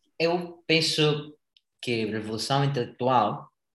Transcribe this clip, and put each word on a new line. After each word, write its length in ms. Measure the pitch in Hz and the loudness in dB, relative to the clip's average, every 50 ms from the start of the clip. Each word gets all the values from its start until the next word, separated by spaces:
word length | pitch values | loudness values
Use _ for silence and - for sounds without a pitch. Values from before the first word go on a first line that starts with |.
| _ _ _ - | _ _ _ 0
Eu 440 | 160 165 170 180 175 - - - _ | 0 2 2 0 -2 -6 -12 -10 _
penso 680 | - 160 160 156 - - - 151 151 143 - - - - _ _ _ _ _ _ _ _ - | 0 2 2 2 2 2 2 2 2 2 0 -4 -10 -16 _ _ _ _ _ _ _ _ -10
que 240 | - 123 120 113 110 | -6 -4 -2 -2 -2
revolução 600 | 104 107 110 104 104 110 110 - - 135 139 143 | -2 -4 -4 -6 -6 -6 -6 -2 0 0 2 2
intelectual, 840 | 139 139 160 - - - - 123 127 131 120 107 104 143 143 - - _ _ _ _ _ | 2 0 -2 -4 -4 -6 -4 0 2 4 4 4 2 0 -6 -12 -16 _ _ _ _ _